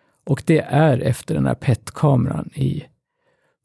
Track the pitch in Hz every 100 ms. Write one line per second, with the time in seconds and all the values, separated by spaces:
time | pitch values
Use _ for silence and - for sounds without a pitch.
0 | _ _ - 139 - 160 - 139 156 127
1 | - 120 - 151 131 123 - 113 - -
2 | 151 131 127 - - - - - - _
3 | _ _ _ _ _ _